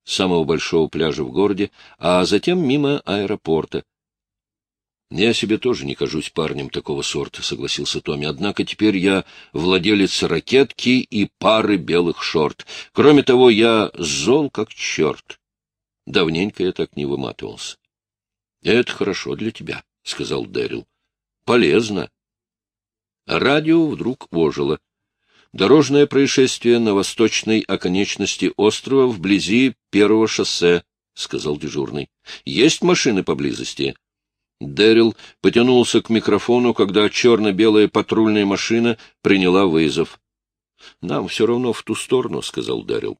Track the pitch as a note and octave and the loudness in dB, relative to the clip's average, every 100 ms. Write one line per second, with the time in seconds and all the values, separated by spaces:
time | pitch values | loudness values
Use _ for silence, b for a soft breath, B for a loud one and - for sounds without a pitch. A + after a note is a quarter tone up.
0 | - - F#2 E2+ D2+ D#2+ - E2+ D2+ D#2+ | -8 -2 2 2 0 -2 0 0 0 -2
1 | D#2+ C#2 C2 C#2+ G2+ G2 G2+ b b b | -4 -4 -6 0 0 0 -6 b b b
2 | F2 F2+ F2 G2+ - F3+ C3+ C#3+ C#3 C#3+ | 0 2 2 0 0 0 0 0 0 -4
3 | - G2+ F#2+ G2+ - D#2+ - D2+ - _ | -4 -4 -4 -6 -2 -2 -2 -8 -12 _
4 | _ _ _ _ _ _ _ _ _ _ | _ _ _ _ _ _ _ _ _ _
5 | _ D#2+ A2 A2 G#2 G#2+ B2+ G#2+ C#2 C2+ | _ -2 0 0 -2 -2 -2 -4 -6 -6
6 | C2+ D2+ - - D#2 C#2 C2+ E2+ - C#2+ | -6 -6 -8 -6 -6 -6 -8 -10 -8 -8
7 | - D2 C2+ - - C#2+ C#2 - C#2+ - | -6 -6 -8 -10 -10 -8 -8 -6 -6 -8
8 | - D2 D2+ C#2+ G2+ - - - G#2+ F#2+ | -6 -6 -6 -4 -6 -4 -6 0 0 2
9 | F#2+ F#2+ B B B C#2+ F2 F#2+ F#2 G#2 | 0 0 B B B -4 0 0 2 2
10 | F#2 - G2+ E2 - B2+ C3+ - B2 B2+ | 2 0 -2 -2 2 2 2 -2 0 0
11 | - G#2+ F#2+ - G2 A2 G#2 G2 D2 E2+ | 0 -4 -4 0 2 2 2 0 0 0
12 | E2+ - - E2 D2 - - B B - | 0 -4 -4 -2 -2 -4 -18 B B 4
13 | C3+ D3 B2+ B2 B2+ G#2+ A2+ A2+ G2 - | 6 6 6 6 6 6 4 2 -2 -6
14 | D#2+ C#2 E2 D3 C#3+ - G#2+ - - - | -6 -4 0 2 0 -6 -10 -8 -8 -2
15 | D2+ - _ - _ _ _ _ _ _ | -2 -2 _ -20 _ _ _ _ _ _
16 | - - E2 E2 G2+ - F#2 - D#2 C#2+ | -4 -2 0 -2 -4 -4 -6 -4 -8 -6
17 | C#2+ C2+ B1 - G1+ G#1 - - _ _ | -6 -6 -8 -10 -14 -14 -16 -18 _ _
18 | _ _ _ _ _ _ - A2+ - - | _ _ _ _ _ _ 0 0 0 -4
19 | G2+ F2 C2+ C#2+ A2 - - - _ _ | -6 -6 -8 -8 -8 -10 -12 -14 _ _
20 | - - C#2 C#2+ G#1+ B1 A1 A1+ - _ | -14 -10 -6 -6 -6 -6 -6 -8 -12 _
21 | _ _ _ _ - A#2+ E2 F#2 A2 F#2+ | _ _ _ _ 0 4 4 4 2 -6
22 | F2 _ _ _ _ _ _ _ _ _ | -8 _ _ _ _ _ _ _ _ _
23 | _ _ - D#2+ A#2 D3 D#3 E3 D#3 E2 | _ _ -6 0 2 0 2 0 0 -4
24 | A#2+ C3 - E2+ D#2 C#2+ C#2+ D2+ _ _ | -6 -8 -6 -2 -2 0 -4 -4 _ _
25 | _ _ _ _ _ - - D3+ C3 C#3+ | _ _ _ _ _ 0 6 6 6 4
26 | C#3+ C3+ C3+ - C3 - A#2+ A#2 A2+ G2 | 4 2 2 2 0 2 2 2 4 0
27 | F#2 - A2 - G#2+ A2 - F#2+ F#2 F#2 | 0 0 0 0 0 -2 -2 -4 -2 -2
28 | G2 - G2 - F2+ - G#2+ - A2 C3+ | -2 -4 -6 -2 -4 2 0 0 -2 0
29 | B2+ G2+ F#2 G2 D#2 A#2 C3 - _ G2+ | 0 0 0 0 2 2 0 -2 _ 2
30 | G#2 A2 A2 - F#2+ - F2 F2 _ _ | 4 4 2 -2 -4 0 2 2 _ _
31 | _ - - C#2 D2+ D2 D2+ D2 B1 C#2+ | _ -14 -10 -6 -6 -6 -8 -8 -6 -8
32 | C2+ _ B B - D#2 D3+ - F3 F3 | -12 _ B B -6 2 2 4 0 2
33 | C#3 F#2+ E2 C#2 C#2 A1+ C2 - C#2 - | 0 0 -2 -4 -4 -6 -10 -6 -6 -8
34 | _ _ _ _ _ - - C#2+ G#2+ A2+ | _ _ _ _ _ -16 -10 2 4 6
35 | A2+ - B B G2 A#2+ B2+ B2 A2+ A2+ | 4 0 B B 0 2 4 4 4 0
36 | - A2+ G#2 G2+ - A#2+ A#2+ A2 G2 G2+ | 0 0 0 -2 0 0 2 0 0 2
37 | G#2 - A#2+ A2 G#2+ F#2+ A2 G#2+ G2+ G#2+ | 0 2 4 4 2 2 4 4 4 0
38 | - A2 A2 G#2+ G2+ F#2+ - A2+ A#2 A2 | 0 0 2 2 0 -2 -2 0 0 -2
39 | b b G#2+ G2 F2+ F#2 G2 D#2+ D#2 D2+ | b b 0 2 4 4 4 2 2 0
40 | D#2 - _ _ _ _ _ _ B B | -4 -8 _ _ _ _ _ _ B B
41 | F2 D3 - - A2+ A#2+ B2 - - G#2 | -6 -6 -6 0 0 2 -2 -4 -6 -8
42 | - C3 B2 D2 - - A1+ A#1 G1+ A1+ | 0 -2 0 -6 -8 -8 -6 -6 -4 -6
43 | A1 | -6